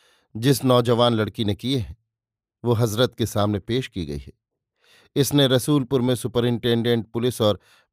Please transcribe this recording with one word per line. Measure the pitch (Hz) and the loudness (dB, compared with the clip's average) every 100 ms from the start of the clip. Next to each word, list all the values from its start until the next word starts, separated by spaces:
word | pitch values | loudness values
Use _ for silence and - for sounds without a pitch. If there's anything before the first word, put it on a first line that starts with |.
| _ _ _ 110 | _ _ _ -2
जिस | 123 139 | 0 2
नौजवान | 131 123 120 117 120 | 4 2 4 2 2
लड़की | 113 104 - | 2 -2 -2
ने | 107 | -4
किए | 98 120 135 | -4 -4 -6
हैं, | 95 - _ _ _ _ _ _ | -6 -14 _ _ _ _ _ _
वो | 117 | -2
हजरत | 113 117 107 123 | 0 0 0 -2
के | - 110 | -2 -4
सामने | 104 104 104 | 0 -2 -2
पेश | - 120 131 | -4 -6 -6
की | - | -8
गई | 76 73 | -8 -10
है। | 67 - _ _ _ _ _ _ _ - | -14 -20 _ _ _ _ _ _ _ -2
इसने | 139 143 135 | 0 2 4
रसूलपुर | 127 - 147 123 139 | 2 2 0 0 0
में | 123 | 0
सुपरिंटेंडेंट | 127 120 120 120 117 120 117 117 117 - | -2 -2 -2 0 0 0 0 2 0 -2
पुलिस | 120 123 117 | -4 -4 0
और | 110 98 _ _ _ | 0 0 _ _ _